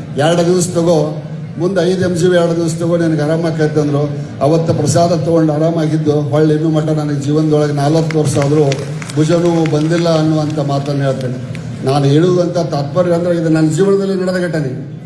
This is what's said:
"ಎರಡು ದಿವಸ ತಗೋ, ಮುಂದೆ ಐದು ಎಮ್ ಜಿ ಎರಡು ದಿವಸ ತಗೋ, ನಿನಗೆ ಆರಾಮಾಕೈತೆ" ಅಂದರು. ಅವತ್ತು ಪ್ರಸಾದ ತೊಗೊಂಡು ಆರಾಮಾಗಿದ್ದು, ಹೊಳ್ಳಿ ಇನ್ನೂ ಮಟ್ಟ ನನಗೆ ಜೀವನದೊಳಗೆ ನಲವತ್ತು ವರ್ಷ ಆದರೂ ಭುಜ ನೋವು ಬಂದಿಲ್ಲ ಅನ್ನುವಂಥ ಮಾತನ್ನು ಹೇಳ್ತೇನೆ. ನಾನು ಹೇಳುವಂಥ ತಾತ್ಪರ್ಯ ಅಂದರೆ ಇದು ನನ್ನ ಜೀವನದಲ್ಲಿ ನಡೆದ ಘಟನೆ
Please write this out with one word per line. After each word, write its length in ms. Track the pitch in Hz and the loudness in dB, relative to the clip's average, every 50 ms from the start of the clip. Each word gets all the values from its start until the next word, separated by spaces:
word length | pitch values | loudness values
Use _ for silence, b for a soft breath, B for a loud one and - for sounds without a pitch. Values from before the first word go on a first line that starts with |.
| - - - | -12 -8 -2
"ಎರಡು 280 | - 143 165 175 175 170 | 0 2 2 2 2 2
ದಿವಸ 220 | 170 180 185 165 - - | 2 2 0 0 -2 -2
ತಗೋ, 500 | 170 165 175 170 151 151 151 151 - - - - - - - - | 0 2 2 2 2 0 -2 -4 -8 -10 -10 -10 -10 -10 -10 -6
ಮುಂದೆ 340 | 147 165 185 196 175 165 180 | -4 -4 -2 0 0 0 0
ಐದು 100 | 190 180 | 0 0
ಎಮ್ 140 | 185 180 180 | 0 -2 0
ಜಿ 100 | 165 170 | 0 2
ಎರಡು 300 | 180 180 170 170 170 165 | 2 4 2 2 2 0
ದಿವಸ 200 | 170 165 170 170 165 | 0 -2 -2 -2 -2
ತಗೋ, 180 | 170 165 175 | -2 0 0
ನಿನಗೆ 240 | 170 170 160 156 147 | 0 0 0 0 0
ಆರಾಮಾಕೈತೆ" 600 | 147 151 165 165 170 160 151 156 151 147 - 151 | 0 0 0 0 0 -2 0 0 -2 0 0 0
ಅಂದರು. 280 | 147 143 143 143 147 143 143 B B B B - | 0 0 0 0 -2 -2 -4 B B B B -2
ಅವತ್ತು 320 | 131 147 165 160 160 151 - | 0 2 2 2 2 0 0
ಪ್ರಸಾದ 380 | - - - 156 170 170 175 | 0 0 2 2 2 2 2
ತೊಗೊಂಡು 420 | 180 156 - 165 165 165 160 156 147 | 2 0 0 0 2 2 2 2 2
ಆರಾಮಾಗಿದ್ದು, 680 | 147 156 170 170 170 156 151 156 156 151 147 143 151 | 0 0 0 0 0 0 0 0 0 0 0 0 0
ಹೊಳ್ಳಿ 340 | 147 131 135 151 156 156 151 | 0 0 2 2 2 2 2
ಇನ್ನೂ 140 | 151 156 165 | 2 0 0
ಮಟ್ಟ 200 | 156 151 156 156 | 0 0 0 0
ನನಗೆ 320 | 156 151 147 147 147 139 | -2 -2 -2 -2 -4 -2
ಜೀವನದೊಳಗೆ 520 | 123 143 147 156 156 156 147 147 151 147 143 | -2 0 0 0 2 2 2 2 2 0 0
ನಲವತ್ತು 460 | 143 139 147 160 160 156 - 160 156 | 0 0 2 2 2 0 0 0 0
ವರ್ಷ 180 | 135 135 - | 0 0 0
ಆದರೂ 280 | 151 139 139 151 156 147 135 135 - - - - - - - 131 | 0 2 2 4 4 4 2 0 -2 -6 -8 -8 -10 -10 -4 -2
ಭುಜ 160 | 143 156 156 | 0 2 2
ನೋವು 400 | 175 165 175 175 170 165 160 151 | 2 2 2 2 2 2 0 0
ಬಂದಿಲ್ಲ 480 | 151 147 151 160 170 170 170 170 165 156 | 0 0 0 0 0 0 2 2 2 2
ಅನ್ನುವಂಥ 400 | 156 156 156 156 147 147 - 156 | 2 2 0 0 -2 -2 -2 -4
ಮಾತನ್ನು 440 | 139 139 139 139 143 147 143 139 139 | -2 -2 -2 -2 -2 -2 -2 -2 -2
ಹೇಳ್ತೇನೆ. 540 | 139 - - 127 123 123 - - - - - - - - - - | -2 -2 -2 -4 -6 -6 -8 -8 -10 -10 -10 -10 -10 -10 -4 -2
ನಾನು 200 | 131 139 143 139 | 0 0 2 2
ಹೇಳುವಂಥ 520 | 139 143 156 175 185 175 180 170 160 160 | 4 4 4 4 4 2 2 0 0 -2
ತಾತ್ಪರ್ಯ 560 | 175 160 - 151 143 139 - 156 185 175 175 170 | -2 -2 -2 -4 -4 -4 -2 -2 0 0 2 0
ಅಂದರೆ 220 | 170 175 175 170 | 0 0 0 0
ಇದು 140 | 170 160 160 | 0 0 2
ನನ್ನ 200 | 156 160 160 151 | 2 2 2 2
ಜೀವನದಲ್ಲಿ 460 | 143 160 196 196 196 196 196 196 196 | 2 2 2 2 2 2 0 -2 -2
ನಡೆದ 340 | 180 185 185 185 185 180 170 | -2 -2 -2 -2 -2 -2 -2
ಘಟನೆ 480 | 156 156 139 123 - - - - - - - | -2 -4 -4 -4 -6 -8 -10 -12 -14 -14 -16